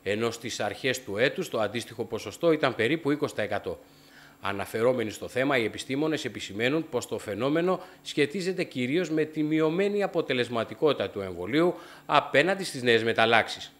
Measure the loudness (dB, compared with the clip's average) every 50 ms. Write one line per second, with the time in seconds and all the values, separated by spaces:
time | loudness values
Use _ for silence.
0 | _ -2 -2 0 0 -2 -4 -4 -8 -8 -6 -4 -4 -4 -4 -2 0 0 0 0
1 | -4 -6 0 2 2 2 2 0 -6 -4 0 0 0 0 -2 -4 -6 -6 -6 -8
2 | -6 -6 -6 -8 -6 -8 -8 0 2 4 4 4 2 0 2 2 0 0 0 0
3 | 0 0 0 0 -2 -4 -2 -4 -4 -2 -2 -4 -4 -6 -8 -8 -12 -20 -20 -20
4 | -20 -20 -20 -20 -20 -20 -20 _ -6 -6 -4 -4 -6 -4 -2 2 2 2 2 2
5 | -2 -4 -6 -8 -12 -6 -2 0 0 2 2 2 2 0 -4 -6 -8 -6 -4 -2
6 | -2 -2 -2 -2 -4 -6 -8 -8 -10 -8 -4 0 0 2 2 0 -2 -2 -4 -4
7 | -4 -4 -8 -8 -6 -6 -4 -2 0 0 2 2 2 0 0 -2 -4 -14 -20 -16
8 | _ -8 0 0 0 0 0 -4 -4 -4 -2 -2 -4 -4 -2 -4 -2 0 0 0
9 | 0 0 0 0 -2 -2 -2 -2 0 0 2 2 2 2 2 2 0 0 0 0
10 | -2 0 0 -2 -2 0 0 0 0 0 0 -2 -2 -4 -2 2 2 2 4 4
11 | -2 -4 -2 -4 -6 -6 -6 -6 -6 0 2 4 4 4 2 -2 -10 -18 -20 -20
12 | -4 4 4 4 4 4 2 4 4 4 2 -2 -4 -8 -6 -2 4 4 6 6
13 | 4 2 4 4 4 6 6 4 4 2 -4 -12 -12 -16 -18